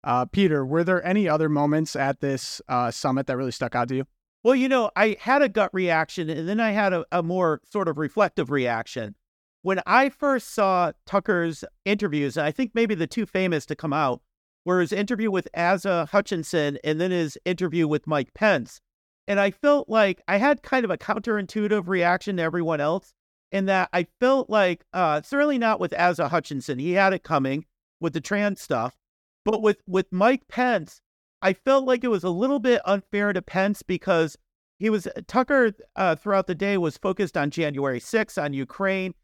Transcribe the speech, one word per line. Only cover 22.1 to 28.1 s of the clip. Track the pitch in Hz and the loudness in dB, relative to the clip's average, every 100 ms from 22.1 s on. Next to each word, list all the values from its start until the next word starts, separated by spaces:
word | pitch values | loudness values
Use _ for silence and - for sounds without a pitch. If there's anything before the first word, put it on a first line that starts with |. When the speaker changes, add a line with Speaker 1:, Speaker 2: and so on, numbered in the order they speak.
| 185 - 185 | 2 -2 -2
Speaker 2:
to | |
everyone | 160 175 165 156 | -2 -2 -2 0
else | 143 185 _ _ _ _ _ | 0 -2 _ _ _ _ _
in | 196 190 | -4 0
that | 190 185 | 0 0
I | 180 170 _ | -2 -4 _
felt | 247 269 - | 2 2 2
like, | 214 185 170 _ | 2 2 0 _
uh, | 185 170 151 | -2 0 0
certainly | - 277 294 269 | -2 0 2 2
not | 226 220 | 0 0
with | 175 | -2
Asa | - 180 170 147 | 2 2 2 0
Hutchinson. | 165 - 139 123 127 | 0 -2 -8 -6 -4
He | 151 | 0
had | 180 196 | 2 2
it | 190 | 0
coming | - 156 135 139 - _ _ _ | 0 0 0 -2 -6 _ _ _
with | 165 | -4